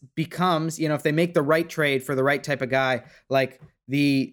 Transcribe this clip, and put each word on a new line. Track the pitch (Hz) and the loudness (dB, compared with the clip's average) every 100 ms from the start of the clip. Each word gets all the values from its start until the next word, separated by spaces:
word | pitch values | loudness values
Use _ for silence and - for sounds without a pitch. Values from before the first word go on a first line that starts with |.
| 135 - | -12 -6
becomes, | 156 - 180 160 160 156 | -6 -2 0 0 -2 -4
you | 156 | -2
know, | 151 | 0
if | |
they | 156 | 0
make | 151 175 | 0 2
the | 170 | 0
right | 143 160 170 | 2 2 0
trade | - 147 135 | -2 0 0
for | 131 135 | -2 0
the | |
right | 135 143 | 2 0
type | 147 139 | -2 -4
of | 131 | -2
guy, | 135 131 123 - - _ | 0 0 -2 -6 -20 _
like, | 135 131 - - _ - | 0 0 -4 -20 _ -6
the, | 135 143 139 131 | 0 2 2 0